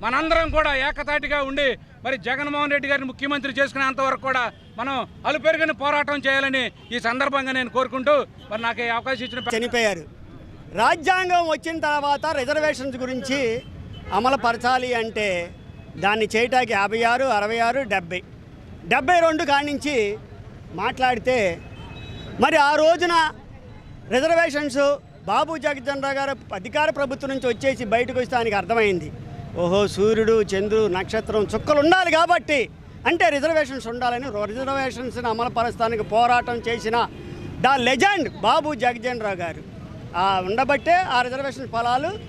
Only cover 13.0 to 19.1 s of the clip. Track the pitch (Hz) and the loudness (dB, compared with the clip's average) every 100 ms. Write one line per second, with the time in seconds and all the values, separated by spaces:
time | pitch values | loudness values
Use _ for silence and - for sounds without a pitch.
13 | 254 254 - 277 240 233 - - - - | -4 -4 -2 -2 0 -2 -8 -16 -14 -14
14 | - 190 247 269 240 233 240 254 254 240 | -4 0 2 2 0 0 2 2 0 -2
15 | 226 214 208 175 170 - - - - - | -2 -2 -2 -2 -4 -12 -18 -18 -16 -2
16 | 190 220 214 220 240 254 240 202 202 226 | 0 2 2 2 2 2 2 2 0 2
17 | 233 247 269 214 208 233 233 247 254 196 | 2 2 2 2 0 0 2 0 0 -2
18 | 170 180 - - - - - - 175 254 | -2 -8 -8 -20 -20 -20 -18 -12 0 2
19 | 277 | 4